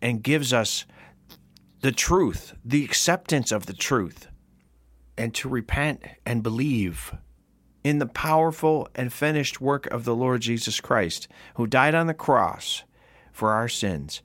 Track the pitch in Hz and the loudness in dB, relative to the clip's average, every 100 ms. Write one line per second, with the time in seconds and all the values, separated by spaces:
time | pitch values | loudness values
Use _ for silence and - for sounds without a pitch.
0 | 120 120 107 151 131 123 107 - - - | -2 -2 0 0 2 2 0 -4 -8 -18
1 | - - - - _ - _ _ 135 - | -20 -20 -20 -20 _ -20 _ _ -2 0
2 | - 175 143 80 - - 117 143 139 - | 2 4 2 -2 -10 -16 -2 0 0 0
3 | - 175 - 151 123 107 92 98 - 131 | 2 0 0 0 0 -2 -4 -6 0 0
4 | 87 - - - _ _ _ _ _ _ | 0 -6 -20 -20 _ _ _ _ _ _
5 | _ - 113 113 135 127 110 - 147 139 | _ -6 -6 -4 -4 -4 -2 -2 0 -2
6 | - - - 120 110 113 147 123 92 80 | -10 -12 -4 -2 -2 -2 0 0 0 -2
7 | - - - _ _ _ _ _ 143 147 | -10 -14 -16 _ _ _ _ _ 0 0
8 | 143 - 160 156 160 160 156 156 - - | 0 -4 2 4 2 2 2 2 -2 -6
9 | 127 - 151 151 135 - 135 139 - 120 | -6 -2 0 0 -2 -2 -2 -2 -2 -6
10 | 117 117 127 123 117 117 113 104 - 120 | -2 0 2 0 0 -2 -2 -4 0 2
11 | 87 - - - - - 117 131 143 165 | 2 -4 -12 -20 -12 -4 0 4 4 4
12 | 165 156 - 127 87 - - - - _ | 2 0 4 4 4 0 -6 -6 -8 _
13 | _ - - - 110 107 117 - 104 82 | _ -20 -20 -2 2 2 0 -2 -2 -2
14 | 71 - | -6 -12